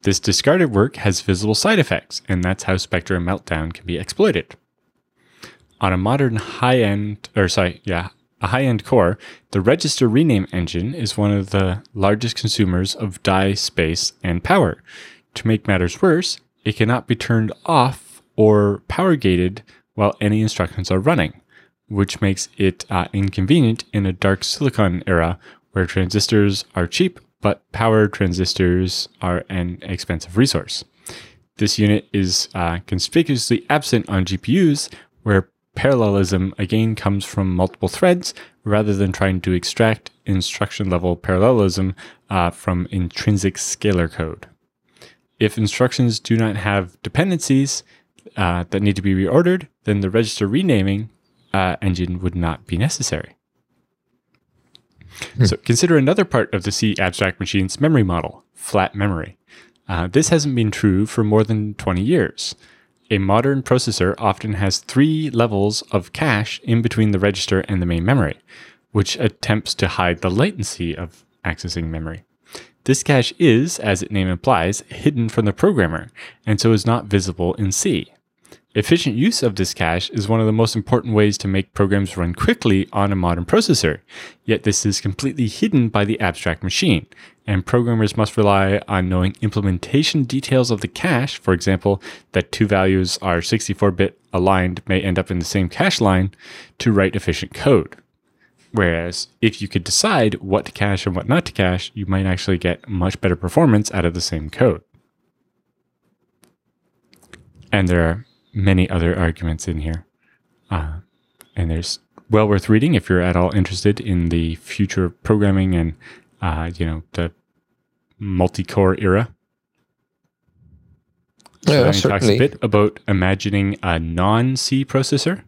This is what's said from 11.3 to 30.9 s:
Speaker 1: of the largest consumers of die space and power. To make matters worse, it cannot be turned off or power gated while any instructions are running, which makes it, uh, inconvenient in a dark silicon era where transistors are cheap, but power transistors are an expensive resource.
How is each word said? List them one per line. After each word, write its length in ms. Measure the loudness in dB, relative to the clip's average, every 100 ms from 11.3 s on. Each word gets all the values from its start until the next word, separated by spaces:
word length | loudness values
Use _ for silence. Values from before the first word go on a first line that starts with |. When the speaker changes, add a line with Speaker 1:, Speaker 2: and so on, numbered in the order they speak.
Speaker 1:
of 180 | 0 0
the 320 | 0 0 -2 -8 0
largest 420 | 0 2 -2 -4
consumers 560 | -4 0 0 0 -2
of 280 | -4 -8 -4
die 300 | 0 2 2 -2
space 580 | -4 -2 -2 -2 -6 -6
and 200 | -4 -4
power. 400 | 2 2 2 -2 -14 -20 -20 -20 _
To 140 | -6 0
make 200 | 0 0
matters 320 | 0 0 0
worse, 400 | 2 2 -2 -8 _ _
it 140 | -6 0
cannot 300 | 0 0 -2
be 80 | -4
turned 360 | 0 0 0 -6 0
off 560 | 2 2 -2 -16 -20 _ 4
or 480 | 6 6 4 -2 -6
power 280 | -2 0 2
gated 480 | 2 2 0 -4 -16 _ _ 0
while 200 | 0 2
any 220 | 0 2
instructions 480 | 0 -2 -4 -4 -2
are 80 | 0
running, 420 | 2 0 -2 -6 _ _ _ _ _
which 340 | -2 -2 0
makes 280 | -2 -2 -8 0
it, 300 | 0 0 -4
uh, 160 | -4 -2
inconvenient 720 | -2 -2 0 2 4 4 0 -4
in 140 | -2 -2
a 80 |
dark 300 | 0 0 0
silicon 600 | -2 -2 -2 2 0 0 0
era 320 | 2 2 -2 -12 -20 _
where 160 | -2 0
transistors 760 | 0 0 0 2 4 4 0 -6 -4
are 100 | -4
cheap, 340 | 0 -2 -2 _ _
but 300 | -4 -4 _
power 360 | -2 2 4 2
transistors 1040 | 2 -2 0 -2 0 2 2 0 -4 -10 _
are 220 | -4 -4 -4
an 300 | -6 -6 -8
expensive 560 | -8 -8 -6 -6 -2 2
resource. 460 | 2 0 -6 -12 -14